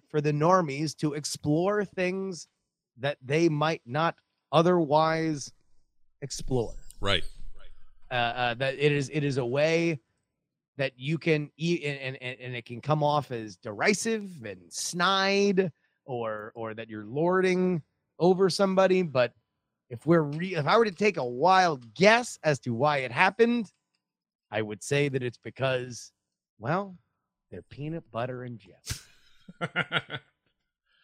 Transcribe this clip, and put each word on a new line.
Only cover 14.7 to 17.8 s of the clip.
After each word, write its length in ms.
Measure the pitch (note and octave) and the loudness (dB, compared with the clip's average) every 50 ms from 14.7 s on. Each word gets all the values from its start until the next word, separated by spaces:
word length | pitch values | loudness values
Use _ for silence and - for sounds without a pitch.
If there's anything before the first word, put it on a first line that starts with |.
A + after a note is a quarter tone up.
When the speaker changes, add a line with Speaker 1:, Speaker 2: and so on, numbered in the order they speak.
Speaker 1:
snide 1000 | - - - - - F3 F3 F#3 G3 F#3+ F#3+ G3 G3 G3 G3+ G3+ G3+ F3+ F#3+ E3 - _ _ _ _ _ _ | -12 -10 -8 -6 -4 0 0 2 2 2 2 2 2 2 2 2 2 2 0 -2 -2 _ _ _ _ _ _
or, 460 | - C3 A#2+ A2+ A2 G#2+ G#2+ G#2 A2+ - | -10 -8 -8 -6 -6 -8 -8 -10 -12 -12
or 180 | A#2+ A2+ A2 | -10 -10 -10
that 160 | A2 A2 A#2 A2+ | -10 -12 -12 -12
you're 160 | A2 G#2+ G#2+ | -12 -12 -10
lording 800 | G#2 A#2+ D3 E3 F3 F#3 F#3+ F#3 F#3 F3+ F#3 F#3 F#3 F3+ D#3+ | -8 -4 -2 0 2 2 2 2 2 2 2 2 2 0 -2